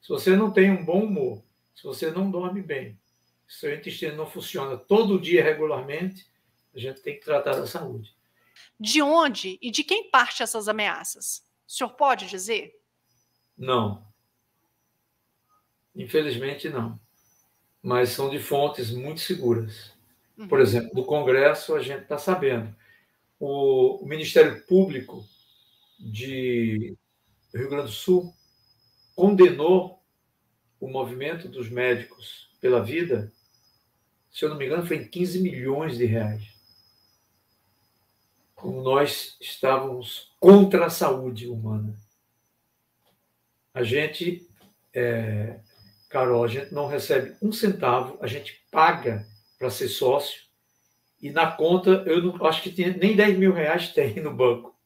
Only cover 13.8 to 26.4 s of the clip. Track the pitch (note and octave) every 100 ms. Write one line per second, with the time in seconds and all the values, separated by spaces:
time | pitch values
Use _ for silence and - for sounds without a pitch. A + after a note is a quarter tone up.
13.8 | G#2 G2 - _ _ _ _ _ _ _
14.8 | _ _ _ _ _ _ _ _ _ _
15.8 | _ - - D#3 D3+ A#2 C3+ C#3+ D#3 C3+
16.8 | A2+ A2+ _ _ _ _ _ _ _ _
17.8 | B2+ B2 B2 - C#3 C3+ A2+ C#3+ D3 D3
18.8 | A2+ B2 C#3 D#3+ - D#3+ B2 A2+ G#2+ -
19.8 | - _ _ _ _ - G3+ C3+ A#2 A#2
20.8 | A#2 B2+ - D3 C3 C3 C#3+ D3 - D#3
21.8 | B2+ C#3 - D3 - - C3+ A#2+ A2 -
22.8 | _ _ _ _ _ _ C#3+ C#3 C#3 C3
23.8 | B2+ - C#3 D#3 D3+ E3 D3+ - _ F#3
24.8 | F#3+ C3+ - - - _ _ _ _ _
25.8 | _ _ A#2+ G#2+ C3 C3